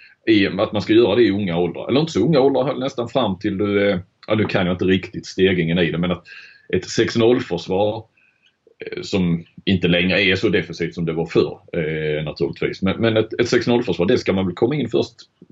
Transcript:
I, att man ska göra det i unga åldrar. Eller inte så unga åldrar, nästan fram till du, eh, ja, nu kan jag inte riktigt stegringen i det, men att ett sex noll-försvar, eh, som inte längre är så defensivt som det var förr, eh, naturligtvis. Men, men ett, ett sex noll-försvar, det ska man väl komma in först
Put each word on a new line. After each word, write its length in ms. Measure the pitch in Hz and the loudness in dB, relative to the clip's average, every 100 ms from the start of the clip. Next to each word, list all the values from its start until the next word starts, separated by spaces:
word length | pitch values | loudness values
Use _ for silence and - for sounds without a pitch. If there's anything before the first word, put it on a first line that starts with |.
| - _ - | -20 _ 2
I, 220 | 107 92 | 2 2
att 240 | 90 107 | 0 -2
man 100 | 104 | -2
ska 120 | 107 | 2
göra 220 | 110 113 110 | 4 6 4
det 80 | |
i 80 | 110 | 4
unga 260 | 98 98 85 | 2 -2 0
åldrar. 300 | 87 67 - | -2 -4 -2
Eller 100 | 127 | -2
inte 120 | 160 | 0
så 140 | - 127 | 0 2
unga 140 | 147 | 4
åldrar, 360 | 139 131 135 127 | 4 2 -2 -4
nästan 320 | 131 - 120 | -6 -6 -4
fram 300 | 139 110 92 | -2 -2 -2
till 180 | 104 98 | -4 -2
du, 320 | 104 101 101 | 0 2 2
eh, 100 | 92 - _ - | 0 -6 _ -2
ja, 80 | 110 | -2
nu 100 | 104 | 0
kan 200 | 104 90 | 0 0
jag 80 | |
inte 120 | 90 95 | 0 2
riktigt 400 | 95 - 80 - | 0 -2 -12 -10
stegringen 540 | - 95 90 80 90 | 0 2 2 0 2
i 120 | 80 | 0
det, 60 | 82 | 0
men 140 | 90 | -2
att 120 | 87 - - - - - | -4 -8 -20 -20 -20 -6
ett 160 | 92 - | -4 -2
sex 260 | - 110 117 | -2 0 2
noll-försvar, 880 | 113 123 - 85 - 95 104 110 - _ _ _ _ _ _ _ - | 4 4 0 -8 -4 -2 -2 -4 -12 _ _ _ _ _ _ _ -12
eh, 160 | - | -10
som 420 | 90 101 87 85 - - - | -4 -2 0 -2 -4 -8 -2
inte 220 | 92 87 | 0 2
längre 340 | 87 92 90 | 2 2 2
är 140 | 101 95 | 2 2
så 140 | 110 | 2
defensivt 460 | 92 85 82 82 - | 0 -2 -6 -6 -4
som 100 | 82 | -4
det 80 | |
var 120 | 80 80 | -4 0
förr, 340 | - 76 - - | 2 0 -2 -8
eh, 500 | 85 78 78 76 76 | -6 -4 -4 -4 -4
naturligtvis. 580 | 76 73 85 - - - | -6 -4 -6 -4 -6 -2
Men, 200 | 95 95 | -2 0
men 160 | 113 110 | 0 0
ett, 160 | 110 - | 0 -2
ett 100 | 117 | 0
sex 180 | 123 113 | 0 2
noll-försvar, 380 | 120 120 87 87 | 0 0 0 2
det 120 | 76 | 2
ska 160 | - | 0
man 120 | 95 92 | -2 -2
väl 100 | 85 | 0
komma 200 | - 147 | 0 0
in 140 | 113 | -2
först 260 | - 127 - - _ - | -2 -4 -8 -20 _ -20